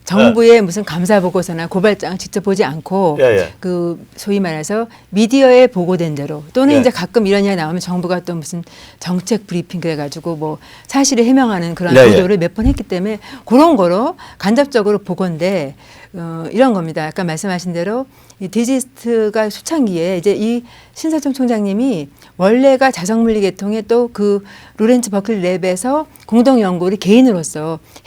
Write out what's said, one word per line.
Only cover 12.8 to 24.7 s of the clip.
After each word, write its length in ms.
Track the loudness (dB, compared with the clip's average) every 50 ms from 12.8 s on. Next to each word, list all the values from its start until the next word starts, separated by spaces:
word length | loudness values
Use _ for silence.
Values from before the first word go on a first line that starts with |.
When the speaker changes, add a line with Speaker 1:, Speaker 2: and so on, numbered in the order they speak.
Speaker 1:
때문에 380 | -4 -6 -4 -4 -4 -4 -6 -8 -10 -16 -20 -20 -4
그런 300 | 2 4 6 6 6 4
거로 400 | 4 2 2 2 0 0 -2 -4 -8 -14 -20 -16 -6
간접적으로 580 | -2 0 2 2 2 2 0 0 0 0 -2 -2
보건데, 760 | -4 -6 -6 -4 -4 -4 -4 -4 -4 -2 -2 -2 -4 -6 -10 -14 -20 -20 -20 -20 -20 -16 -14
어, 320 | -12 -10 -10 -10 -10 -10 -6
이런 220 | 0 2 2 2 2
겁니다. 320 | 0 -4 -6 -6 -6 -8
아까 180 | -6 -6 -6 -6
말씀하신 500 | -6 -6 -6 -6 -6 -6 -6 -6 -6 -6
대로 340 | -6 -4 -4 -4 -6 -6 -8 _ _ _ -20 -16 _
이 80 | -14 -6
디지스트가 1000 | -4 -2 -2 0 -2 -2 -4 -6 _ -10 -6 -2 0 0 0 0 0 -2 -2 -2
초창기에 680 | -6 -10 -8 -6 -2 -2 0 0 -2 -2 -2 -2 -2 -2
이제 160 | 0 -2 0
이 280 | 0 -2 -2 -4 -4 -6 -10 -18 -20 -20 _ _
신사청 380 | -8 -4 -4 -2 -2 -2 -4 -2
총장님이 720 | -2 -2 0 0 0 -2 -2 -2 -2 -2 -2 -2 -4 -6 -10 _ _ -20 -20 _ -2
원래가 520 | 2 2 4 4 4 4 4 4 2 0
자석물리 520 | 0 -2 -4 -2 0 0 2 2 2 0
계통의 420 | 0 -2 -2 -4 -6 -6 -4 -6 -2
또 260 | 0 0 0 0 -2
그 320 | -2 -2 0 0 0 0 -4 -8 -18 -20 -20 -20